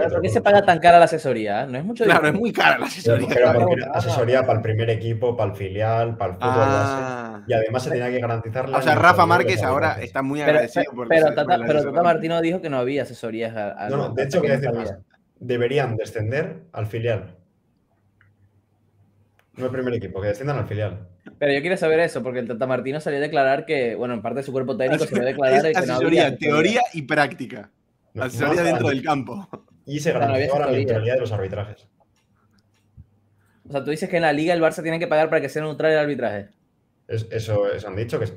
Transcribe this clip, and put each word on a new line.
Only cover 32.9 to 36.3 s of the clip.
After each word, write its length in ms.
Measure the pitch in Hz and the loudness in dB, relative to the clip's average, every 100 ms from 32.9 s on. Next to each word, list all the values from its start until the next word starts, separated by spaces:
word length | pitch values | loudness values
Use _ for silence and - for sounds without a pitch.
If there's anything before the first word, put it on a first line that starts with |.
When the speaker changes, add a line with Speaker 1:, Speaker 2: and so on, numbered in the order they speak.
| - - _ _ _ _ _ - | -20 -20 _ _ _ _ _ -8
Speaker 1:
O 40 | |
sea, 120 | 139 | -6
tú 80 | 135 | -4
dices 180 | 156 185 | -4 -2
que 60 | 175 | 0
en 40 | |
la 120 | 165 | 2
Liga 200 | 143 160 | 2 2
el 80 | 175 | 2
Barça 200 | 160 160 | 2 0
tiene 180 | 160 165 | -4 -4
que 80 | 170 | 0
pagar 220 | 156 156 | 2 2
para 120 | 160 | 2
que 80 | 139 | 0
sea 120 | 156 | -4
neutral 280 | 156 143 156 | -6 -2 2
el 60 | 156 | 2
arbitraje. 520 | 147 131 117 | 2 -2 -4